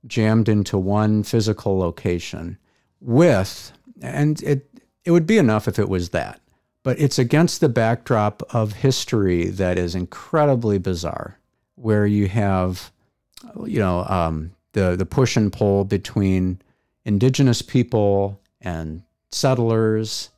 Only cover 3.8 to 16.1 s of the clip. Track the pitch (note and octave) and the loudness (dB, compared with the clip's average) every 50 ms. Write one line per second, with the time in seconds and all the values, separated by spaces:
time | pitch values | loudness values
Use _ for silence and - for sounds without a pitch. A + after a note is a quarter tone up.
3.8 | _ - - - - B2 - C#3+ D3 D3+ D3+ - - D3 C#3+ C3+ - _ _ - | _ -20 -20 -16 -14 -8 -4 -2 0 0 -2 -2 -2 -2 -2 -2 -4 _ _ -20
4.8 | _ _ _ _ _ F3 E3+ F3 D#3+ D#3+ A3 A3 D#3+ A2+ G#2+ G#2+ - G#2 F2 - | _ _ _ _ _ 2 2 2 4 4 4 4 4 4 2 2 0 -2 -2 0
5.8 | G#2 F#2+ F#2+ F2+ F2 E2 - E2+ C2 - - - _ _ _ _ _ _ _ _ | -2 0 0 -4 -4 -2 -4 -4 -4 -6 -12 -18 _ _ _ _ _ _ _ _
6.8 | _ C3+ B2 - C#3+ C3+ - - B2 A#2 - D3+ E3+ E3+ - - E3+ C3+ A#2 A#2+ | _ -4 0 0 0 0 2 0 0 2 4 2 2 2 2 0 0 0 2 2
7.8 | A2+ A2+ A#2 - _ - B2+ A2 G#2 G#2 - - - - - A#2+ A2 G#2 G2+ - | 2 2 0 -2 _ 0 0 2 2 0 -2 -6 -14 -4 -2 -2 -2 -2 -4 0
8.8 | - C3+ C3 - - - - A2 G2+ F#2 F2+ E2+ F2 F#2 F#2+ F#2+ F#2+ F2+ F2+ F2+ | 0 0 0 0 -4 -2 0 0 2 2 2 2 0 -2 -2 -2 -2 0 0 0
9.8 | F2+ F2 F2 F#2 F2+ - - - - - - D#3 D3+ D3 C3+ A#2+ A2 G#2+ G2+ G2 | -2 -2 -4 -6 -8 -8 -10 -20 -10 -2 0 2 2 2 2 2 0 0 0 0
10.8 | E2+ F#2+ F2+ E2 F2 D#2+ - - - - - _ _ _ _ _ _ _ _ - | -2 -2 -4 -4 -4 -8 -8 -8 -10 -12 -16 _ _ _ _ _ _ _ _ -8
11.8 | B2+ A2 G#2+ G#2 G#2 G#2 G#2 G#2 G2+ F#2 F#2+ A#2 G2+ G2 F#2+ F#2 F2+ F#2 F#2 - | -2 0 2 2 2 2 2 2 0 0 0 0 0 0 0 0 0 -2 -4 -8
12.8 | - - _ _ _ _ _ _ _ _ _ - - - - - - - - - | -12 -20 _ _ _ _ _ _ _ _ _ -20 -20 -20 -16 -14 -10 -4 -2 0
13.8 | G#2 F#2 F2+ F2 F2+ - F#2+ F#2 E2+ E2 D#2+ D#2 D#2 F2 - _ _ _ _ G#2 | 0 0 0 -2 -2 -2 -2 0 0 -2 -2 -6 -8 -10 -14 _ _ _ _ 0
14.8 | F#2+ F2+ F2+ F2+ F#2 - - C#3 C3 B2 - A#2+ G#2+ G2+ - - G#2+ G2+ G2 G2+ | 0 0 0 -2 -4 -2 0 0 0 2 2 0 0 0 0 0 0 2 2 2
15.8 | G2 G2 G#2+ G2 - - | 0 0 -2 -4 -4 -4